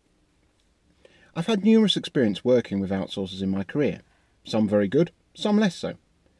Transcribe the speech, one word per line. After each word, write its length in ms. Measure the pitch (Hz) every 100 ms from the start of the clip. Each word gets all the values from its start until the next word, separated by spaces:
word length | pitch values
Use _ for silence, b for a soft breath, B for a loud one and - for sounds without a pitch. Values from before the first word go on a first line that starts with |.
| _ _ _ _ _ _ _ _ _ _ b b b
I've 120 | 160 170
had 180 | 208
numerous 320 | 202 220 208 165
experience 480 | - 151 113 90
working 360 | 123 123 - 98
with 100 | 95
outsourcers 520 | 95 - - 95 95
in 60 | 95
my 160 | 95
career, 380 | 98 143 127 87 - _ _ _
some 240 | - 113 107
very 200 | 104 101
good, 220 | 135 170 - _
some 240 | - 214 208
less 160 | 214
so. 200 | - - - _ _ _ b